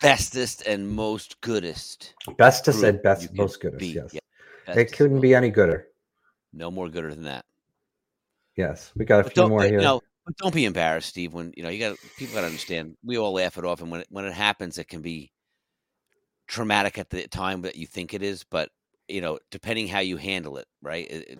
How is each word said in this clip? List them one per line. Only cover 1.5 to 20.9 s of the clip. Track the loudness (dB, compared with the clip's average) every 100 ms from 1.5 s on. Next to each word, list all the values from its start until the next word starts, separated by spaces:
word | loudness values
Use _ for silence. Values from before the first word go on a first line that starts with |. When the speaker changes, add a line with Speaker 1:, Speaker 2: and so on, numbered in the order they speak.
| -2 -2 -6 -12 -16 -20 -16 -8 8
Speaker 2:
Bestest | 8 8 4 4
Speaker 1:
group | 4
Speaker 2:
and | 6
best, | 4 2
Speaker 1:
you | 0
could | -2
Speaker 2:
most | -2 -2
goodest, | -8 -6
Speaker 1:
be. | -6
Speaker 2:
yes. | -8 -10
Speaker 1:
Yeah, | -12
Speaker 2:
It | -16 _ -20 -20 -2
Speaker 1:
bestest | 2 2
Speaker 2:
couldn't | 4 4
Speaker 1:
and | 6
Speaker 2:
be | 6
Speaker 1:
most | 6
Speaker 2:
any | 6
gooder. | 6 4 2 -6 _ _ _ _ _ _
Speaker 1:
No | -14 -10
more | -8 -8
gooder | -6 -8
than | -8
that. | -10 -12 -14 _ _ _ _ _ _ _ _ _ _ -6
Speaker 2:
Yes, | -6 -6 -12 -6
we |
got | 4 6
a |
Speaker 1:
But | 6
Speaker 2:
few | 4
Speaker 1:
don't, | 4
Speaker 2:
more | 6
Speaker 1:
uh, | 4
Speaker 2:
here. | 4
Speaker 1:
no, | 4 2 -2 _
but | -14 -6
don't | -2
be | 2
embarrassed, | 2 2 0 0 -4
Steve. | -8 -8
When, | -8 -12 -10
you |
know, | -10
you | -6
got, | -6 -8 -14 -14
people | -8
gotta | -4 -4
understand, | -6 -6 -8 -8 -12
we | -6 -2
all | 0
laugh | 0 -2 -2
it |
off, | -4 -6
and | -6
when | -10
it, | -10
when | -10
it | -10
happens, | -2 0 0 -6 -10
it | -12
can | -12
be | -10 -10 -12 _ _ _ _ _ _ _ _ _ _ _ -12
traumatic | -6 0 2 2 -2
at | -8
the | -10 -8
time | -6 -4 -4
that | -8 -10
you | -12
think | -12 -10
it | -6
is, | -6 -8
but, | -6 -4 -4 _ _ _ -10
you | -6
know, | -4 -6 -10
depending | -12 -6 -6 -4
how | -2
you | -2 -4
handle | -6 -6 -6 -12
it, | -14 _
right, | -10